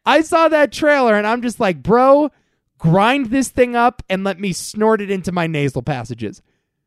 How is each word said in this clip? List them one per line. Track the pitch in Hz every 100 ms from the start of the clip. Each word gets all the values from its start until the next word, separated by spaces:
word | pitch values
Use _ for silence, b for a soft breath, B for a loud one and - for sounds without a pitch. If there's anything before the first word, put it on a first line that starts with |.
I | 214 294
saw | 311 330 330
that | 311 294
trailer, | - 302 285 240 208
and | 208
I'm | 247
just | 240 -
like, | 208 156
"Bro, | 123 233 269 285 294 _ _ _ _ _
grind | 160 180 220 277 240
this | 269 254
thing | - 247 240
up | 240 - -
and | 190
let | 196 170
me | 196
snort | 170 - 214 220 220
it | 202
into | 196 180
my | 180 165
nasal | 151 143 131
passages. | 127 131 110 117 107 - _ _ _ _